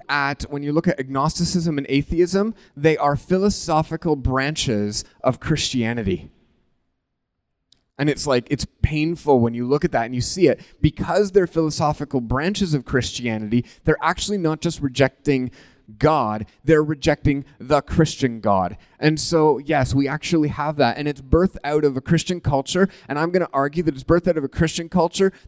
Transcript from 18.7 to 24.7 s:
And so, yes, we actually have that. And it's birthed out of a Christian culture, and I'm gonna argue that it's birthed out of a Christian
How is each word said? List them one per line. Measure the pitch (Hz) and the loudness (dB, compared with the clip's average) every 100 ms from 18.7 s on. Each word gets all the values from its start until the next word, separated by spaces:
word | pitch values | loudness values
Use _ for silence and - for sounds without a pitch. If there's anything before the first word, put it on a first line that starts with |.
| - - - | -6 -20 -2
And | 147 156 | 0 0
so, | - 170 156 127 | 0 2 4 2
yes, | 143 151 127 | 0 0 0
we | 135 139 | 0 0
actually | 143 - 170 147 | -2 -2 0 0
have | - 147 147 | -2 -4 0
that. | 127 117 | 0 0
And | 147 | -4
it's | 139 | -6
birthed | 135 156 - - | 0 2 2 -2
out | 143 151 | -2 2
of | 151 131 | 2 0
a | |
Christian | - 160 - 180 | 0 0 0 -6
culture, | - 139 139 180 190 - - | -2 -2 0 2 0 0 -8
and | 147 | -2
I'm | 165 | 0
gonna | 180 170 | 0 0
argue | 139 143 156 | 0 -2 -2
that | 160 | -2
it's | 131 | -2
birthed | - 170 185 | 2 2 2
out | 160 | 0
of | |
a | 139 | -2
Christian | - 160 | 0 -2